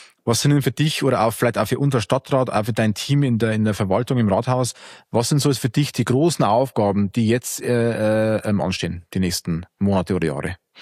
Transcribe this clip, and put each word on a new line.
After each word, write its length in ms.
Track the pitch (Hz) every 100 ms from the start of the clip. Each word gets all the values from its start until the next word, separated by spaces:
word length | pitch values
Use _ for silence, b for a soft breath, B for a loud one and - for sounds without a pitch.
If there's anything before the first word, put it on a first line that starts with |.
| B _ -
Was 140 | 113
sind 80 | 143
denn 140 | 147
für 80 | 127
dich 320 | - 151 -
oder 180 | 139 107
auch 120 | 110
vielleicht 260 | - - -
auch 80 | 110
für 100 | 127
unser 240 | 139 127
Stadtrat, 480 | 104 131 - 135 131
auch 160 | - 110
für 80 |
dein 220 | 113 110 104
Team 260 | - 143
in 160 | 143 113
der, 140 | 110
in 120 | 110
der 120 | 110 101
Verwaltung, 420 | 98 95 120 127
im 100 | 110
Rathaus, 460 | 92 120 127 123 B B B _
was 180 | 110 120
sind 80 | 147
so 160 | 147
für 160 | 131 131
dich 220 | 143 147
die 120 | -
großen 400 | 117 123 165 -
Aufgaben, 680 | 117 113 135 - 101 98 98
die 160 | 117 110
jetzt, 340 | 123 - -
äh, 760 | - 120 117 110 107 110 110 107
äh, 120 | 110
ähm, 100 | 101
anstehen, 460 | 85 92 87 85 -
die 60 | 95
nächsten 480 | 92 85 - 82 87 -
Monate 380 | 98 98 87 92
oder 100 | 82
Jahre? 300 | 69 82 92 _ B